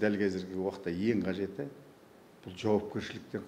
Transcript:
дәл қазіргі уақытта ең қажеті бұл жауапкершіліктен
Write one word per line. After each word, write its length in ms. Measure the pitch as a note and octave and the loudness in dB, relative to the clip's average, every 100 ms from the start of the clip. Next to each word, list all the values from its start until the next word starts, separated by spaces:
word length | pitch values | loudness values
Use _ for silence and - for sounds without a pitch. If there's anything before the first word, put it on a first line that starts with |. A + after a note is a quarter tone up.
дәл 140 | G#2 G2+ | 2 4
қазіргі 380 | G2+ F#2 F2+ F#2 | 2 2 -2 -2
уақытта 320 | F#2+ F#2+ F2 | -2 -2 -4
ең 300 | E2+ G#2+ A2 | 0 2 2
қажеті 460 | F2+ F#2 F#2+ - C#3+ - - - - - - - | 2 -2 -4 -4 -8 -10 -18 -20 -20 -20 -20 -18
бұл 140 | - F#2 | -14 -2
жауапкершіліктен 840 | A2 G#2 - A2 - - - G#2 | 4 4 2 -4 -6 -8 -8 -8